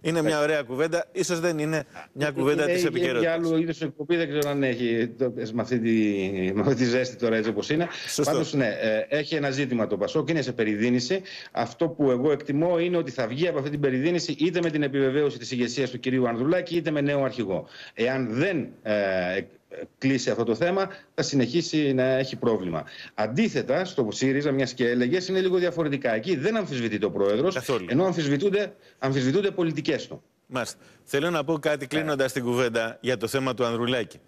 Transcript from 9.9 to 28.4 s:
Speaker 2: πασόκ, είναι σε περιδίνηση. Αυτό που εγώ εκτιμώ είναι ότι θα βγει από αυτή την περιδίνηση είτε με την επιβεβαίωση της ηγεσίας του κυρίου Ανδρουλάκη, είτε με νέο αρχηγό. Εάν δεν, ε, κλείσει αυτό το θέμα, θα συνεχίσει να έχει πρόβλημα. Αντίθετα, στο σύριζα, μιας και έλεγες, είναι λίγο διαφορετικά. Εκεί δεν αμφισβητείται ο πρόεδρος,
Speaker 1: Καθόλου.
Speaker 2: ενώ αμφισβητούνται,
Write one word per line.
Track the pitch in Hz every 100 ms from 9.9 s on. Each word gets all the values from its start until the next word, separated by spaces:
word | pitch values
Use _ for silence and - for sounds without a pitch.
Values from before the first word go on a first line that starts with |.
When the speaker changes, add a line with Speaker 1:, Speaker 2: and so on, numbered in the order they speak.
| 101
Speaker 2:
πασόκ, | 98 160 143
είναι | 160
σε | 127
περιδίνηση. | 117 110 107 120 123 120 190 185 - -
Αυτό | - 117 - 170
που | 165 143
εγώ | 123 143
εκτιμώ | 143 - 143 170 170
είναι | 175 175
ότι | 147
θα | 123 113
βγει | 131 175
από | 151
αυτή | 139
την | 147
περιδίνηση | 143 127 151 175 165 151
είτε | 160 175
με | 170
την | 156
επιβεβαίωση | 147 139 135 139 147 -
της | -
ηγεσίας | 123 120 120 127
του | 123
κυρίου | 131 131 123
Ανδρουλάκη, | 117 135 180 170 170
είτε | 160
με | 151
νέο | 143 143
αρχηγό. | 135 - 101 87 - - -
Εάν | - 117 131 120
δεν, | 113 180 175 113 -
ε, | 110 107 98 92 90 95 95 - _ - 87 _
κλείσει | 135 135 -
αυτό | 107
το | 113
θέμα, | 113 170 196 190 - -
θα | -
συνεχίσει | 151 139 117 170 160 156 143
να | 131
έχει | 131 131 131 -
πρόβλημα. | 120 107 90 78 76 - -
Αντίθετα, | - 107 127 226 143 113 143
στο | 185 - 113
σύριζα, | - 131 135 147
μιας | 135 131
και | - 120
έλεγες, | 120 123 180 185
είναι | 190
λίγο | 190 185
διαφορετικά. | 175 165 156 139 123
Εκεί | 113 113 160
δεν | 160 220
αμφισβητείται | 190 135 117 101 101
ο |
πρόεδρος, | 98 98 107 165
Speaker 1:
Καθόλου. | 180 127 123 92
Speaker 2:
ενώ | 123
αμφισβητούνται, | 190 170 147 143